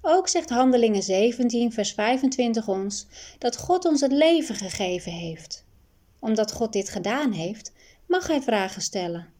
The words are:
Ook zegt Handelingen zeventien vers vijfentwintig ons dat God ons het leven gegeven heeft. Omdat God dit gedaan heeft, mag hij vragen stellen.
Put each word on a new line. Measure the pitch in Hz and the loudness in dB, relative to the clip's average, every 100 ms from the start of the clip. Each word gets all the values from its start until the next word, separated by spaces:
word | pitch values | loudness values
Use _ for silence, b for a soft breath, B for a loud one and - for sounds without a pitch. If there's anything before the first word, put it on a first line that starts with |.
Ook | 349 349 359 | 4 2 4
zegt | 349 330 | -2 0
Handelingen | 240 262 247 226 208 | 2 4 6 4 2
zeventien | 190 190 220 240 240 233 233 | 2 2 2 2 0 2 0
vers | 226 202 | 0 -4
vijfentwintig | - 214 262 269 262 240 226 220 | 0 0 2 0 0 0 0 -2
ons | 190 196 202 - B B B | -4 -4 -8 -12 B B B
dat | 240 - | -4 -4
God | - 359 | 0 2
ons | 349 294 | 4 2
het | 277 | 2
leven | 277 311 339 - | 4 6 4 0
gegeven | 208 190 - 190 180 175 | -6 -8 -6 -4 -4 -6
heeft. | 170 170 160 - - _ _ _ _ _ _ | -10 -10 -12 -14 -18 _ _ _ _ _ _
Omdat | 226 220 214 | -2 0 0
God | - 220 | -2 -4
dit | 214 190 | -2 -4
gedaan | 208 180 254 294 | -6 -4 -2 -2
heeft, | 180 170 220 - b b b _ | -2 -6 -8 -14 b b b _
mag | 359 349 | -2 0
hij | 302 | -2
vragen | 262 220 190 - | 0 -2 -2 -6
stellen. | - 202 175 170 170 _ | -8 -6 -6 -8 -12 _